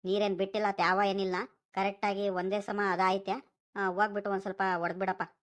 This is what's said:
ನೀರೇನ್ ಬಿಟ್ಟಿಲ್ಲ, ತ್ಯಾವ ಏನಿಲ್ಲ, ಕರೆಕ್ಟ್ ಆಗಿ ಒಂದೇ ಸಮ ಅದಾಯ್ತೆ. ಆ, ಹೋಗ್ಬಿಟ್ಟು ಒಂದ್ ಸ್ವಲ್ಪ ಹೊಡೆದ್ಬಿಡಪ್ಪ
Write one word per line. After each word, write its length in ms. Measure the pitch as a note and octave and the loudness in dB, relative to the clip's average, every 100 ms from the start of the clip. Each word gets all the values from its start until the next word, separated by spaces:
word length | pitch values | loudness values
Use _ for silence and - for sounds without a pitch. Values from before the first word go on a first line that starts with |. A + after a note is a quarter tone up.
| F#3 | 0
ನೀರೇನ್ 320 | G3+ G#3 F3+ | 0 2 0
ಬಿಟ್ಟಿಲ್ಲ, 280 | G3 G#3+ G#3 | -2 0 0
ತ್ಯಾವ 300 | G3 F3 F#3+ | 2 2 4
ಏನಿಲ್ಲ, 340 | G3+ G3 F#3+ F3+ B3 _ _ | 2 0 -2 -2 -6 _ _
ಕರೆಕ್ಟ್ 320 | - G3 G3 G#3 | -2 -2 0 -2
ಆಗಿ 240 | G3 G3+ | 0 -2
ಒಂದೇ 320 | F#3 F#3 G#3 | 0 -2 -2
ಸಮ 200 | G3+ G#3 G3+ | -2 -2 0
ಅದಾಯ್ತೆ. 400 | F3 F#3 G3 G3 A#3 - _ _ G#3+ | 2 2 2 -2 -6 -8 _ _ -2
ಆ, 120 | G3 | -2
ಹೋಗ್ಬಿಟ್ಟು 440 | F3+ G#3 G#3 G3+ | 2 0 0 -2
ಒಂದ್ 100 | G3 | -2
ಸ್ವಲ್ಪ 200 | G3 F#3+ F#3+ F3+ | -2 -2 0 2
ಹೊಡೆದ್ಬಿಡಪ್ಪ 460 | E3+ F3+ F#3+ F#3 E3 _ | 0 0 -2 -2 -6 _